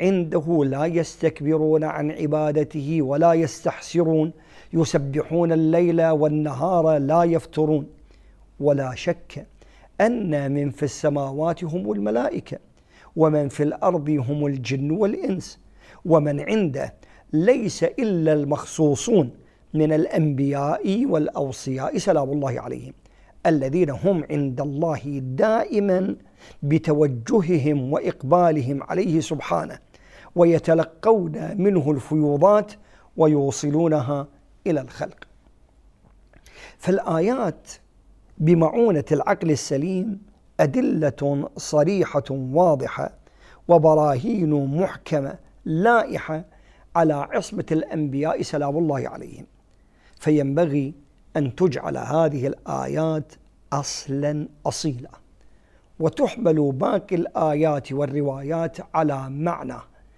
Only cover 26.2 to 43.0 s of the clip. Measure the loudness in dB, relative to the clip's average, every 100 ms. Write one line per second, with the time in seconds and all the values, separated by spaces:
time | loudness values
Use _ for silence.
26.2 | -12 _ -20 -6 0 2 2 2 2 0
27.2 | 0 2 2 2 2 0 -2 -2 -4 -6
28.2 | 2 4 4 2 -2 -4 -4 -2 0 0
29.2 | -2 -6 -4 -4 -4 -12 _ _ -20 -20
30.2 | -4 2 4 4 4 2 0 0 2 4
31.2 | 2 -6 -6 0 2 2 2 -2 -2 0
32.2 | 2 4 4 4 0 -10 -20 -20 _ 2
33.2 | 4 4 0 -2 -2 0 2 0 -2 -6
34.2 | -8 _ _ _ -4 -4 -4 -10 -10 -12
35.2 | -20 _ _ _ _ _ _ _ _ _
36.2 | _ -20 -20 -20 -20 -8 -2 -2 0 0
37.2 | 0 0 -2 -6 -14 -20 _ _ _ _
38.2 | _ 0 4 4 4 4 2 2 0 0
39.2 | 0 0 0 -2 -2 -2 -2 -2 -4 -6
40.2 | -12 _ _ 0 0 2 0 0 0 0
41.2 | -2 -2 -4 -10 -2 2 2 2 0 -2
42.2 | -4 -4 0 4 4 2 -2 -6